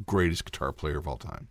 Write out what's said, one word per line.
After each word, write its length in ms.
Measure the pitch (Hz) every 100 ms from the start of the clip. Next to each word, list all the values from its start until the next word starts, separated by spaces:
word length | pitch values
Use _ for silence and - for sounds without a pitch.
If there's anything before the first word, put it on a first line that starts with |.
greatest 400 | 101 98 87 80
guitar 280 | - - 69
player 260 | - 76 73
of 80 | 76
all 120 | 62
time. 280 | - 50 -